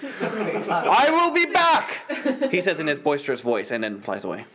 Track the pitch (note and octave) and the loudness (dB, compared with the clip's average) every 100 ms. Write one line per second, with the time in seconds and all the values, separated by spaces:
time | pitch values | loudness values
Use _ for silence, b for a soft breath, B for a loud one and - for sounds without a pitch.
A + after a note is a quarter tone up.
0 | C#4 B3 B3+ A3 G#3 G#3 - F3 - G#3+ | -12 -6 -6 -4 -4 -4 -2 -2 2 4
1 | C#4+ D#4+ E4+ D#4 F4 F4+ E4+ D#4+ - - | 4 4 2 2 4 4 6 4 2 -10
2 | - - C#4+ C4 C4+ A3+ F3+ D#3 D#3 C#3+ | -8 -6 -4 -2 0 0 0 0 0 -2
3 | D3 C#3+ C#3+ B2+ A#2+ A2+ F#2+ A#2+ A2 G2+ | 0 -2 -2 -4 0 -2 0 -4 -4 -6
4 | G#2 G2+ G2+ F2 A2+ | -6 -6 -6 -8 -10